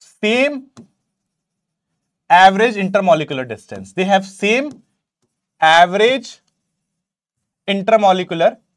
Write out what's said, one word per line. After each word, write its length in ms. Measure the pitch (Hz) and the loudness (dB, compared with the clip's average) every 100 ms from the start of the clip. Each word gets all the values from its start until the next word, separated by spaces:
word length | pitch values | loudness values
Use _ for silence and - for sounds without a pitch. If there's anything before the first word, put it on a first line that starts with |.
| _ _ | _ _
same 380 | 208 233 277 285 262 _ - _ _ _ _ _ _ _ _ _ _ _ _ _ - | -4 0 -2 -4 -14 _ -20 _ _ _ _ _ _ _ _ _ _ _ _ _ 0
average 480 | 175 190 190 226 208 | 4 6 4 -2 -2
intermolecular 640 | 190 196 190 160 151 143 127 | -4 -2 0 0 -2 -8 -10
distance, 460 | 110 - 101 95 | -12 -14 -18 -12
they 120 | - 185 | -6 -2
have 200 | 196 190 | -2 -2
same 460 | - 202 233 294 262 _ _ _ _ _ _ _ - | -6 -2 -2 -4 -12 _ _ _ _ _ _ _ -2
average 680 | 160 165 175 190 220 262 - - _ _ _ _ _ _ _ _ _ _ _ _ - | 2 4 4 2 0 -2 -8 -20 _ _ _ _ _ _ _ _ _ _ _ _ -8
intermolecular 880 | 196 196 220 196 185 185 175 175 233 _ | -6 0 2 2 0 -2 -2 -2 -2 _